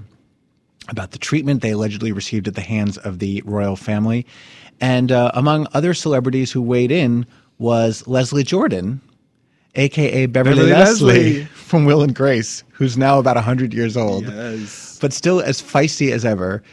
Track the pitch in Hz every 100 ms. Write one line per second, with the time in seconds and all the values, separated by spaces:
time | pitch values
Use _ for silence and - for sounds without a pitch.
0 | 104 _ _ _ _ _ _ _ - 104
1 | 92 - - 151 139 139 113 107 107 101
2 | 113 101 - 110 98 98 95 110 104 95
3 | 101 90 98 98 - 104 101 95 - 104
4 | 110 117 120 - - - - _ 127 127
5 | 127 127 120 123 143 156 147 139 170 165
6 | 160 135 127 131 127 131 117 123 123 170
7 | 127 120 120 _ _ _ 117 117 113 107
8 | - 127 123 143 135 185 240 92 92 135
9 | - _ _ _ _ _ _ - 139 151
10 | 143 131 127 127 127 139 135 143 202 226
11 | 131 175 165 143 151 - - 170 143 147
12 | 147 120 139 120 110 - - - 135 120
13 | 135 139 127 117 113 127 127 113 117 120
14 | 107 98 110 104 117 110 104 - - -
15 | 147 - 175 180 139 131 - 143 151 -
16 | 139 117 113 98 92 104 -